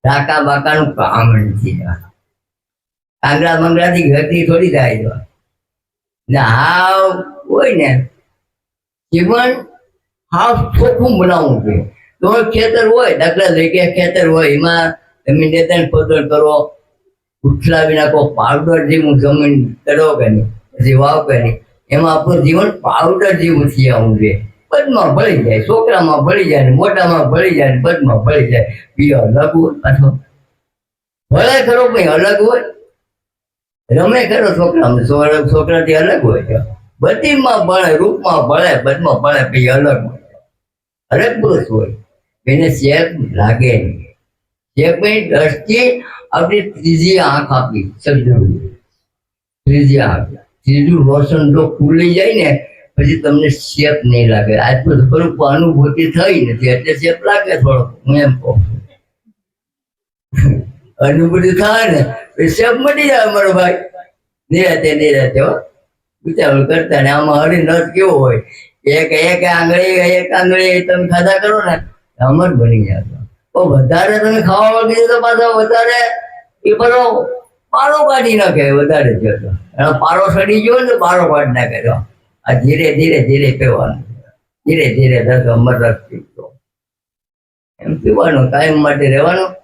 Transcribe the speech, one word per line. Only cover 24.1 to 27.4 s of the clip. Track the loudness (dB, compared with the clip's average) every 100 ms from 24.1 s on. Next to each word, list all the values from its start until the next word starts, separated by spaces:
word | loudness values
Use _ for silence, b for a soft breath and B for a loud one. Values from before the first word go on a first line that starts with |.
| 0
જોઈએ. | 0 -2 -8 _ _
બધમાં | -2 0 0 0 0
ભળી | 0 0
જાય, | 0 0
છોકરામાં | 0 0 2 0 0 0
ભળી | 0 0
જાય | 0 2
ને, | 2
મોટામાં | 2 2 0 0 0 0
ભળી | 0